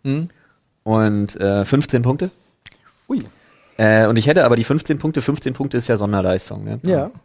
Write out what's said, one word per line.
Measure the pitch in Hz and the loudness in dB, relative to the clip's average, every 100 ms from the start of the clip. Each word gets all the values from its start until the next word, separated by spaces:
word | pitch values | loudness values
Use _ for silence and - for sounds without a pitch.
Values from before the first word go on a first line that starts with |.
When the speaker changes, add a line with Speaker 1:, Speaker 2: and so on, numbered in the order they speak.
Speaker 1:
Hm? | 139 143 175 _ _ _ _ _ | -6 -4 -6 _ _ _ _ _
Speaker 2:
und, | 107 110 107 104 101 - | -2 2 2 0 -4 -2
äh, | 98 101 | 0 0
fünfzehn | 98 139 - 123 | 0 0 0 0
Punkte. | 123 139 185 - _ _ - _ _ _ - | 0 -2 -4 -10 _ _ -20 _ _ _ -8
Speaker 3:
Ui. | 254 101 _ _ _ _ - | -6 -8 _ _ _ _ 0
Speaker 2:
Äh, | 110 110 110 | 4 6 4
und | 113 | 4
ich | 120 | 2
hätte | 180 127 | 4 4
aber | 117 | 4
die | |
fünfzehn | 113 151 - 147 | 2 -2 -2 -4
Punkte, | 156 156 | -2 -4
fünfzehn | 127 147 - | -2 -4 -4
Punkte | 131 139 123 | -6 -4 -4
ist | 117 | 0
ja | 113 | 0
Sonderleistung, | 101 101 92 95 - 101 | 0 0 0 0 -4 -10
ne? | 104 113 | -10 -6
Speaker 3:
Ja. | 165 165 160 - | -2 -2 -2 -10